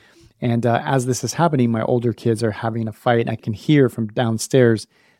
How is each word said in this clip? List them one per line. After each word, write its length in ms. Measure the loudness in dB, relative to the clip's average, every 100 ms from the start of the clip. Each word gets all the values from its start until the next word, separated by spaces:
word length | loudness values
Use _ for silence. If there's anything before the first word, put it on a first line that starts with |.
| _ _ _ _
And, 260 | -2 -2 0
uh, 160 | 0
as 220 | 0 -2 0
this 160 | -4
is 120 | -4
happening, 360 | -2 0 2 0
my 120 | 0
older 300 | -2 -2 -2
kids 300 | -2 -2 0
are 80 | -2
having 380 | -4 -6 -4 -6
a 40 |
fight. 360 | -4 0 0 0
I 80 | -4
can 160 | -8
hear 360 | -6 2 4 4
from 200 | 0 -6
downstairs 800 | -4 -2 -4 0 4 4 2 -4 _ _ _